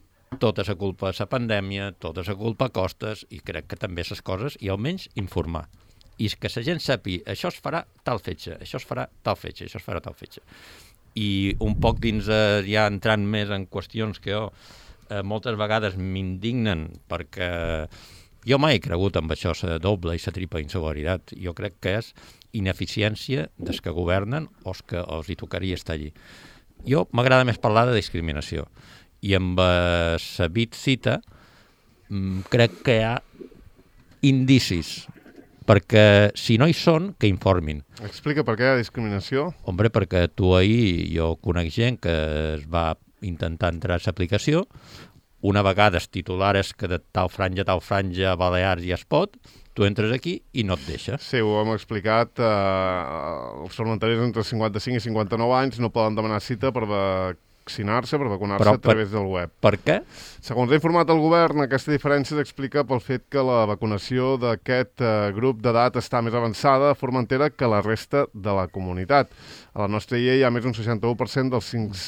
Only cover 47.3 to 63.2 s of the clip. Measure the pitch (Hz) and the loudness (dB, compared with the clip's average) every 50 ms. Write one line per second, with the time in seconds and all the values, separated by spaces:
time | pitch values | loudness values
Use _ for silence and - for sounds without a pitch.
47.3 | - - 95 92 92 95 92 98 92 87 - - 104 98 98 92 87 92 95 95 | -2 -2 -4 -2 -2 -2 0 0 0 0 0 0 0 0 0 -2 -2 0 0 0
48.3 | 90 87 92 90 90 90 92 95 92 85 87 90 87 - - - 156 151 196 208 | 2 2 2 2 2 2 2 2 0 0 -2 -4 -4 -6 -2 0 0 0 0 0
49.3 | - - - - - - - - - - 101 101 101 110 107 107 123 127 - 170 | -4 -12 -20 -20 -20 -20 -20 -8 0 2 2 2 2 2 0 0 0 -2 -4 -6
50.3 | 185 - - _ - 131 107 95 90 85 - - 71 - - - 113 - - - | -6 -6 -8 _ -4 -2 -2 0 -2 -2 -4 -6 -10 -8 -6 -6 -6 -6 -6 -4
51.3 | 131 120 110 107 104 107 107 110 110 101 - - 113 104 90 110 110 117 117 117 | -2 0 0 2 2 0 0 0 -2 -4 -4 -6 -6 -2 0 2 2 2 2 0
52.3 | _ - 120 110 107 101 98 98 95 95 92 92 90 90 80 65 80 80 71 82 | _ 0 2 2 2 4 2 2 2 2 2 0 0 -2 -4 -6 -6 -6 -6 -6
53.3 | 80 67 62 57 53 69 80 92 - - 110 113 113 92 110 113 117 113 120 120 | -6 -8 -8 -10 -10 -12 -12 -10 -8 -4 -2 -2 0 0 2 2 2 2 0 0
54.3 | 104 113 104 - 120 110 110 107 101 104 - 123 127 117 113 117 107 110 107 92 | 0 -2 -2 -2 -2 -2 0 0 -2 -4 -4 -2 -2 -2 -2 -2 -2 -2 0 0
55.3 | 117 113 117 120 127 131 135 135 113 120 120 104 - 117 110 110 107 110 107 110 | 0 0 2 2 2 2 2 0 0 -2 -2 0 2 2 2 2 0 0 0 0
56.3 | 107 104 - - 123 101 135 135 120 123 110 104 104 98 98 98 92 92 92 92 | -2 -2 -2 -4 -4 -2 -2 -2 0 -2 -2 -2 0 0 0 0 0 0 -2 -4
57.3 | 90 - _ _ _ _ _ - - - 101 101 110 127 123 - 156 143 139 113 | -6 -8 _ _ _ _ _ -12 -8 -4 -2 0 0 0 0 -2 -2 -2 -2 -2
58.3 | 101 92 104 101 98 98 101 104 131 104 - 120 107 110 107 98 107 107 98 95 | -2 -2 -2 -2 0 4 4 4 4 4 4 2 4 4 2 0 -2 -2 -2 -2
59.3 | 95 90 87 82 - _ - 107 101 - - 143 170 208 349 - - - - - | -2 -4 -4 -6 -4 _ 2 2 2 2 2 0 0 0 -2 -6 -16 -20 -20 -20
60.3 | - - - - 117 120 123 120 262 - 156 165 170 170 165 165 165 160 151 165 | -20 -14 -10 -6 -2 0 2 4 4 4 4 4 4 4 4 4 4 4 4 6
61.3 | 170 170 165 151 147 151 139 120 135 127 - 151 147 135 - 147 143 143 131 - | 6 6 6 4 4 2 2 2 0 -2 0 0 -2 0 2 2 2 2 0 0
62.3 | 151 147 131 - - - 135 123 - 147 139 123 135 120 - - 127 120 | -2 -4 -4 -4 -6 -8 -6 -2 0 0 0 2 -2 -2 -2 -4 -6 -6